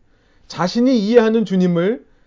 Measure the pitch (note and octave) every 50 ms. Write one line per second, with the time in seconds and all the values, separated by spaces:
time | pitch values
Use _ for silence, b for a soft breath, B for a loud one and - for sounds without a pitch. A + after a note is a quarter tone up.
0 | _ _ _ _ _ _ _ _ _ - - - E3+ F#3 - A3+ A#3+ C4 C4+ A#3
1 | G3 G3+ A#3+ A#3+ A3 A3 A3 A3+ A3 F#3+ F#3+ F#3+ F#3 F3+ F3 E3 E3+ G3 A#3+ C#4+
2 | - _ _ _ _